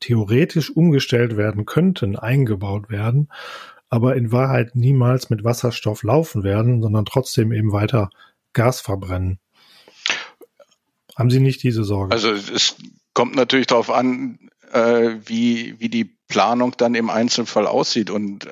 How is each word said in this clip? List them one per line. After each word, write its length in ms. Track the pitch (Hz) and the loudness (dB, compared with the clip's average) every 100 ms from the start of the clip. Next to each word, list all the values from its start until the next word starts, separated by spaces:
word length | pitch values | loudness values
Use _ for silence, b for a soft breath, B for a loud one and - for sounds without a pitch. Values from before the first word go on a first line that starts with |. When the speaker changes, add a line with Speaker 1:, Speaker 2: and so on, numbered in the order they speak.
Speaker 1:
theoretisch 680 | - 117 101 117 175 170 147 | -2 0 2 2 2 0 -2
umgestellt 680 | 220 175 139 - 120 120 107 | 2 4 4 2 0 0 0
werden 280 | 104 104 | -2 -2
könnten, 520 | 107 - 185 185 104 101 | -2 0 2 0 -2 -4
eingebaut 760 | 110 135 127 101 98 101 104 | -2 0 2 -2 -4 -6 -6
werden, 400 | 104 110 131 147 B B B B B _ | -4 0 0 -2 B B B B B _
aber 280 | 120 123 131 | 0 2 2
in 160 | 117 | 2
Wahrheit 420 | 123 135 127 117 | 2 2 0 0
niemals 560 | 127 123 135 123 127 - | 0 2 4 4 2 0
mit 140 | 110 | -2
Wasserstoff 580 | 107 120 123 113 - 104 | -2 0 -2 -2 -4 -4
laufen 400 | 104 139 165 110 | 0 2 2 -2
werden, 400 | 98 101 113 120 | 0 2 2 2
sondern 220 | 110 107 | 2 0
trotzdem 480 | 101 - - - 113 | 0 -2 -2 0 0
eben 180 | 113 107 | 0 0
weiter 400 | 101 107 120 98 b b b _ | 0 0 0 -2 b b b _
Gas 280 | - 113 127 | 0 2 0
verbrennen. 580 | - 98 95 92 92 92 _ B B B B B B B B B - _ - _ _ _ _ | -6 -8 -4 -4 -2 -4 _ B B B B B B B B B -20 _ -20 _ _ _ _
Haben 160 | - 123 | 0 2
Sie 80 | 127 | 4
nicht 240 | 135 131 | 4 2
diese 220 | 127 113 | -2 -2
Sorge? 280 | 104 101 95 | -2 -2 0
Speaker 2:
Also 200 | 113 110 | 0 0
es 420 | 104 98 104 - - - _ _ | -2 -4 -2 -2 -4 -18 _ _
kommt 220 | - 123 139 | -2 0 0
natürlich 320 | 123 135 120 | 0 2 2
darauf 220 | 120 110 | 2 2
an, 600 | 123 127 127 135 113 - _ _ | 0 0 -2 -6 -10 -20 _ _
äh, 380 | 123 117 120 117 113 | 0 2 4 2 -2
wie, 540 | 104 113 120 117 113 110 | -6 0 0 0 -4 -8
wie 100 | 113 | -4
die 280 | 113 110 _ _ | -2 -4 _ _
Planung 480 | 104 98 120 123 - | 0 2 2 0 0
dann 200 | 120 117 | 0 0
im 140 | 113 | -2
Einzelfall 580 | 110 120 - 113 - 104 | 0 0 -2 -2 0 0
aussieht 420 | 123 156 127 98 | 0 0 -2 -2
und, 360 | 104 104 98 - | -4 -6 -8 -14